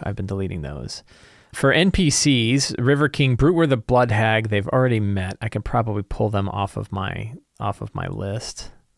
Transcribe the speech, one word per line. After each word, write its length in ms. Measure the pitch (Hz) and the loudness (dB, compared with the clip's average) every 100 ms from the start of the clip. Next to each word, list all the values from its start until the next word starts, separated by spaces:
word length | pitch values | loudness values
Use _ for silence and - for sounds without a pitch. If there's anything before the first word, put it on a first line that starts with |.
I've 140 | - 101 | -8 -6
been 100 | 95 | -4
deleting 360 | 98 95 90 | -4 -4 -6
those. 420 | 71 71 64 - - - - - _ | -8 -10 -10 -12 -18 -20 -20 -20 _
For 180 | - 135 | 0 2
N 200 | 156 190 | 4 4
P 180 | 185 160 | 4 2
Cs, 640 | - 151 127 113 139 131 - | 2 4 4 4 2 0 0
River 320 | 120 143 147 | 0 2 2
King, 280 | - 135 117 | 2 2 4
Brute 180 | 143 | 4
Were 140 | 175 160 | 4 4
the 80 | 123 | 2
Blood 340 | - 123 120 | 2 2 4
Hag, 380 | 107 110 110 110 | 2 2 2 0
they've 200 | 104 101 | -2 0
already 300 | 127 127 113 | 2 2 2
met. 400 | 101 98 92 92 | 0 -2 -4 -6
I 80 | 107 | -6
can 140 | 107 | -4
probably 400 | - 120 117 104 | -2 -2 0 -4
pull 260 | 98 - 110 | -4 -2 0
them 200 | 101 98 | 0 -2
off 280 | 101 98 104 | -2 -4 -6
of 140 | 104 | -6
my, 440 | 98 95 - 110 131 _ - | -6 -6 -6 -10 -12 _ -8
off 200 | 104 - | -6 -6
of 140 | 107 | -8
my 140 | - 90 | -6 -6
list. 640 | 101 98 107 - - - - _ | -6 -6 -6 -8 -12 -16 -18 _